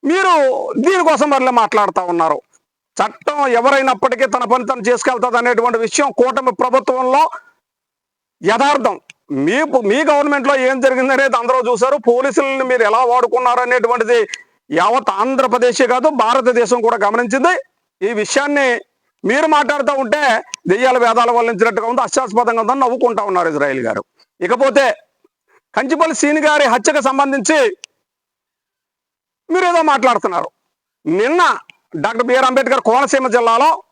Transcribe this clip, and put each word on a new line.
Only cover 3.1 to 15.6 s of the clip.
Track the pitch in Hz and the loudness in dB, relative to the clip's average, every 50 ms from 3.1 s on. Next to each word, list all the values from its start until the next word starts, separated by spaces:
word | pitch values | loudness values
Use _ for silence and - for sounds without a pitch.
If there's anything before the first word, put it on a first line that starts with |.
| 208 - - - 294 294 285 | -4 -6 -6 -6 -2 -2 -2
ఎవరైనప్పటికీ | 262 240 233 233 269 277 269 269 262 254 190 - 262 254 233 269 | 0 2 2 2 4 2 2 2 0 -2 0 0 -2 0 0 -2
తన | 254 196 254 247 | -2 -2 -4 -2
పని | 220 233 254 247 | 0 0 -2 0
తను | 208 262 247 196 220 | -2 -4 -4 0 0
చేసుకెళ్తాది | 247 233 - - 254 240 226 247 226 | 0 0 0 -2 -2 0 -2 0 0
అనేటువంటి | 240 233 247 247 214 233 240 233 226 | 0 0 2 2 4 2 2 2 0
విషయం | 226 214 - - 294 277 | -2 -2 -2 -2 -2 -2
కూటమి | - - 240 202 214 254 262 254 214 | 2 0 0 0 0 -2 -2 -2 -2
ప్రభుత్వంలో | - 262 254 233 269 262 - 254 254 262 254 262 285 311 320 - - _ _ _ _ _ _ _ _ _ _ _ _ _ _ _ _ _ _ _ _ - | 0 -2 0 0 0 0 0 -2 -2 0 0 2 2 2 0 -2 -10 _ _ _ _ _ _ _ _ _ _ _ _ _ _ _ _ _ _ _ _ -2
యథార్థం. | 170 214 240 277 285 294 285 220 214 196 - _ _ - _ _ _ | -2 0 2 2 0 0 0 0 -2 -4 -4 _ _ -20 _ _ _
మీ, | 151 131 139 156 208 262 320 | -6 -4 -2 0 0 0 -2
మీ | 294 285 262 226 196 208 269 311 | 0 -2 -2 0 0 0 0 2
గవర్నమెంట్లో | 302 294 285 285 294 285 285 247 269 285 | 2 2 2 2 0 -2 -2 0 0 0
ఏం | 269 254 254 269 262 | 0 0 0 -2 0
జరిగిందనేది | 240 269 262 254 262 262 269 254 277 269 226 | 0 0 0 0 0 0 0 0 0 0 0
అందరూ | 240 233 233 254 262 247 226 247 | -2 -2 0 -2 0 0 -2 0
చూశారు. | 208 233 262 277 | 0 0 0 0
పోలీసులను | 294 220 240 240 247 262 277 240 330 277 269 269 269 262 | -2 0 0 0 0 0 -2 0 0 -2 -2 -2 -4 -2
మీరు | 254 254 247 226 | -2 0 0 2
ఎలా | 208 214 233 262 | 2 2 0 0
వాడుకున్నారు | 247 240 254 240 240 - 254 254 247 240 247 | 2 2 0 0 0 -2 0 0 0 0 0
అనేటువంటిది | 247 240 247 254 214 233 240 240 226 214 240 233 214 190 - - - _ _ _ _ _ 143 | 0 0 0 0 0 0 -2 -2 0 0 2 0 0 -2 -6 -20 -20 _ _ _ _ _ -2
యావత్ | 156 175 208 233 254 220 - | 0 0 2 0 0 -2 -2
ఆంధ్రప్రదేశే | 196 190 208 254 269 262 262 247 214 247 | -2 -2 -2 -2 0 0 0 0 0 0